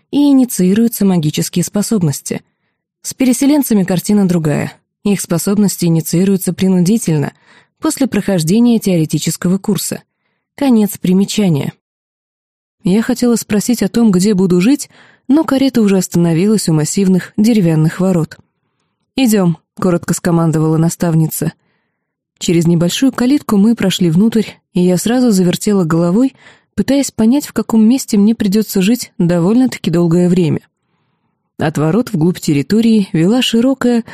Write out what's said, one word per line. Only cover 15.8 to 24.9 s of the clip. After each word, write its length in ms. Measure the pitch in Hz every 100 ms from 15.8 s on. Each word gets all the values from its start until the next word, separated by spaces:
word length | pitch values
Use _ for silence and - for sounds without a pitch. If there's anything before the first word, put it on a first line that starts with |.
уже 160 | 208 190
остановилась 680 | 185 175 170 160 202 214 -
у 60 |
массивных 600 | 156 156 - 190 180 - -
деревянных 600 | 214 220 170 160 160 -
ворот. 380 | 185 175 156 - _ _ _ _ _ _ _ -
«Идем», 420 | 262 214 180 160 _ -
коротко 340 | 190 175 -
скомандовала 640 | - 180 165 165 156 156 160
наставница. 760 | 165 - 175 160 156 - 160 - _ _ _ _ _ _ _ -
Через 300 | - 170 160
небольшую 440 | 170 170 - 269
калитку 460 | - 247 285 - 202
мы 180 | 214 233
прошли 340 | 196 - 175
внутрь, 360 | 165 220 226 196 - _
и 80 | 185
я 160 | 180